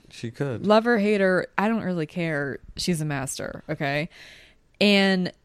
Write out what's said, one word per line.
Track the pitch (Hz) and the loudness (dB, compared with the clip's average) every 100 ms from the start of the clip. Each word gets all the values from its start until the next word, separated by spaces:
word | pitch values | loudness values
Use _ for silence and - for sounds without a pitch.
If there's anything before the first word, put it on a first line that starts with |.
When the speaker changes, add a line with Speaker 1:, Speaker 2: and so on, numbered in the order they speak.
| - | -18
Speaker 1:
She | - 117 | -12 -10
could. | 113 143 110 190 | -6 -6 -2 4
Speaker 2:
Love | 214 | 4
her, | 233 233 | 4 2
hate | 208 208 | 2 2
her, | 190 185 - - | 2 2 0 -2
I | 202 | -2
don't | 226 | -2
really | 185 175 156 | -2 -4 -4
care. | 185 165 147 139 - - - | -4 -4 -4 -4 -8 -12 -6
She's | - 165 | -2 -2
a | 151 | -2
master, | 139 135 - - - - | -4 -6 -8 -8 -10 -8
okay? | 156 143 143 165 - - - - _ _ - | -4 -2 -2 -4 -10 -20 -20 -20 _ _ 2
And | 202 202 196 190 180 - | 4 6 4 2 -2 -6